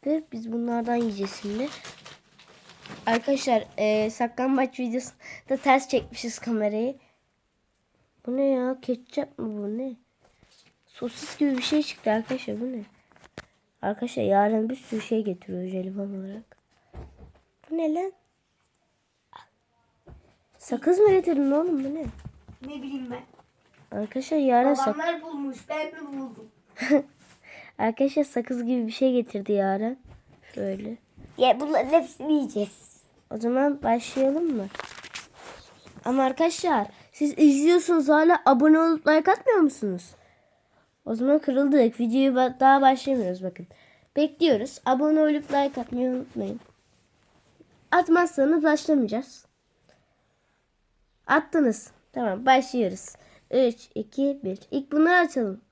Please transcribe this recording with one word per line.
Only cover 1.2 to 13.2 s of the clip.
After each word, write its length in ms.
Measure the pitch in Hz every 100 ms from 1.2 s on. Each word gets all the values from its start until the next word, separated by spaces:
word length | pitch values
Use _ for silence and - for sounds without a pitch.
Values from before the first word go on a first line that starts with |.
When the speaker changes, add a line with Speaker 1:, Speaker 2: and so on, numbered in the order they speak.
| 196 -
Speaker 1:
şimdi. 260 | 208 208 277 - - - - - _ _ - - - - - - -
Arkadaşlar, 580 | 233 233 277 269 233 214 -
e, 320 | 214 214 214
saklambaç 720 | 226 233 240 254 269 262 -
videosunda 800 | 247 240 247 - - - _ 269
ters 240 | 277 262 269
çekmişiz 520 | 254 - - 240 226
kamerayı. 560 | - 226 208 214 240 269 _ _ _ _ _ _ _ _ _ _ _ _ -
Bu 120 | 254
ne 60 |
ya? 340 | 277 262 254 262
Ketçap 580 | - 247 - - 277 -
mı 180 | 233 208
bu? 200 | 202 220
Ne? 160 | 269 233 _ _ _ _ _ _ _ _ _
Sosis 500 | - 240 - 302 -
gibi 200 | 294 262
bir 40 |
şey 220 | 247 302
çıktı 280 | 294 - -
arkadaşlar. 500 | 214 226 262 - 208
Bu 100 | 247
ne? 100 | 247 202 _ _ _